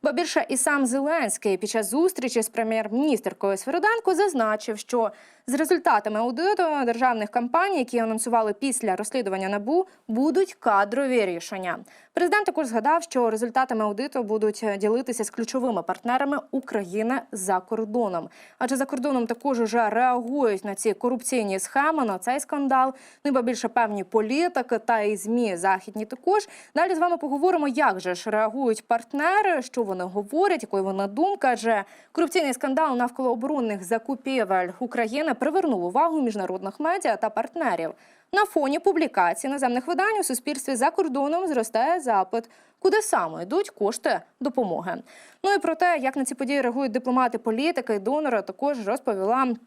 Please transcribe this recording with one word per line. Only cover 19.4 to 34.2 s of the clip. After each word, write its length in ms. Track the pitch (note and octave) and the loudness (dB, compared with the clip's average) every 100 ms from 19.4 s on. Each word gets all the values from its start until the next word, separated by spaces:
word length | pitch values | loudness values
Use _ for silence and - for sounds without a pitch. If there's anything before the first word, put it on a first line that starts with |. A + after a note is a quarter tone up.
| C#4+ B3 | -2 0
уже 300 | A3 A#3 A3 | 0 2 2
реагують 760 | G#3+ B3+ B3 A#3 C#4+ B3 G3 G#3 | 4 2 2 -2 0 0 0 -4
на 100 | G3 | -2
ці 180 | A3+ | -2
корупційні 680 | G3 B3 B3+ - B3+ G#3 F#3+ | 0 -2 -2 -2 -2 0 -2
схеми, 460 | - C4+ D4 D#4+ A#3 | -2 0 2 0 -2
на 120 | F#3+ | -2
цей 220 | - C4 | -2 -4
скандал. 540 | - D4 C#4 C4 C4 C4 - _ C#4+ | -4 -4 2 4 2 0 -18 _ 0
Ну, 40 | |
і 40 | |
ба 80 | C4 | 0
більше 260 | A#3 A#3+ A#3 | 0 -2 -2
певні 360 | A#3+ A3+ G#3 | 0 0 -2
політики 760 | F#3 A3 G#3+ C4+ F4 F4 B3 A3+ | 0 0 2 0 0 0 -2 -2
та 200 | A3 A3+ | 0 2
і 160 | G#3 G#3 | 2 -2
змі 420 | G#3 A#3+ A3+ F3 | -2 0 0 0
західні 480 | F#3+ F#3 G3 G#3 A3 | 0 0 -2 -8 -8
також. 440 | C4 - G#4 - - - C#4+ | -4 2 2 0 -16 -6 0
Далі 200 | F4+ E4+ | 2 2
з 40 | |
вами 180 | F4 E4+ | 2 0
поговоримо, 500 | C4 C#4 F4 F4+ C#4+ | -2 0 2 2 0
як 320 | B3 C#4 F#3 | 2 2 2
же 160 | F3+ F3 | -4 -4
ж 140 | - | -2
реагують 580 | G#3+ A3 A#3 C4 A3 - | 0 0 0 0 -2 0
партнери, 720 | A#3 - C#4+ D#4 G4 G4+ D#4+ | -2 -2 0 2 4 4 0
що 220 | B3 - | -2 -4
вони 200 | G#3+ F#3 | -4 -4
говорять, 600 | F3+ F#3+ G3+ D4+ G4+ E4 | -4 -6 -2 2 2 2
якою 200 | A3 G3 | 0 -2
вона 240 | F#3+ F#3+ G3 | 0 -2 -2
думка. 420 | G#3 F#4 G4+ C4 | 0 0 2 2
Адже 320 | A#3 A3+ G#3+ G3 - - | 2 2 0 0 -14 -10
корупційний 420 | - E4 F#4 D4 | -2 0 2 0
скандал 440 | B3+ C#4 C4+ D#4 B3 | -2 -2 2 2 2
навколо 340 | A#3+ B3 C4 | -2 0 -2
оборонних 520 | A#3 B3+ D4+ A#3 G3+ | 0 -2 -2 -2 -4
закупівель 840 | F3+ A3+ A3+ C4+ | -2 -2 -2 -6